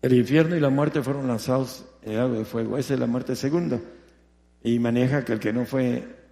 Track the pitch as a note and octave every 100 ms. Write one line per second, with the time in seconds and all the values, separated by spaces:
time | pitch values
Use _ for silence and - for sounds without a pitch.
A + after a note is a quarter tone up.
0 | B2+ B2+ A2+ D3+ D#3+ E3+ C#3+ C3+ D3 D3+
1 | B2+ C#3 C3 A#2 - C3 C3 - - -
2 | A2 A2 B2+ A#2 A2 A#2 A2+ A#2+ C3 C3
3 | A#2+ B2 B2 A#2+ C3+ E3 E3+ B2 - -
4 | - _ _ _ _ _ A#2 A#2 A#2 A#2
5 | B2+ C#3+ A#2 A2+ A2 A#2 A#2+ C3+ B2+ A#2+
6 | - - -